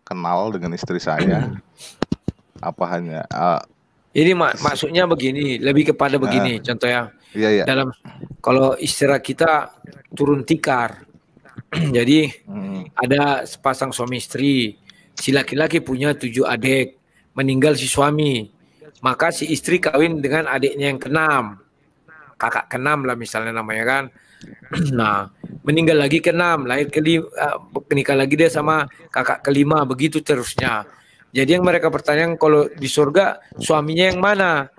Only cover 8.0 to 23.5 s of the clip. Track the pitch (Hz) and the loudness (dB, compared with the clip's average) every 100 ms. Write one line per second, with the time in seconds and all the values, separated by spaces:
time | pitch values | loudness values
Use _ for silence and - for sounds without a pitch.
8 | - - - - - 127 135 127 147 - | -16 -18 -18 -6 0 4 4 2 -4 0
9 | 139 139 - 131 165 151 - - - - | 2 2 -2 0 2 2 -2 -10 -20 -20
10 | _ - 143 143 123 160 - 127 117 - | _ -2 0 0 0 -2 0 0 -2 -6
11 | - _ _ _ - - - - 156 120 | -20 _ _ _ -20 -20 -10 -4 0 2
12 | 117 151 151 - - 101 98 95 90 - | 4 4 2 -4 -14 -12 -10 -10 -8 -4
13 | 123 143 143 135 - - 139 131 135 120 | 0 2 2 -2 -4 -6 -4 -2 -4 -4
14 | 120 123 - 127 139 135 110 - _ _ | -6 -6 -8 -2 0 2 0 -4 _ _
15 | _ - - 139 135 143 160 165 156 131 | _ -8 0 0 0 -2 0 0 -2 -2
16 | 143 143 127 117 - 120 131 135 127 - | -2 -2 -4 -2 0 0 0 0 -2 -6
17 | _ _ _ - 135 131 151 139 127 139 | _ _ _ -4 0 2 2 2 0 2
18 | 139 151 147 127 104 _ _ _ - _ | 2 2 0 -2 -6 _ _ _ -20 _
19 | 127 123 - 139 156 156 - 175 175 143 | -4 0 0 -2 -4 -4 0 0 2 2
20 | 165 160 139 156 151 135 135 139 143 131 | 2 0 -2 -2 -2 -2 -2 -2 -4 -4
21 | 131 156 156 143 110 98 _ _ _ _ | -4 0 2 0 -2 -10 _ _ _ _
22 | _ 156 147 - 113 117 - 127 135 151 | _ -20 -20 -6 -4 -4 -6 -4 -2 -2
23 | 131 120 117 113 113 | -2 -6 -6 -6 -6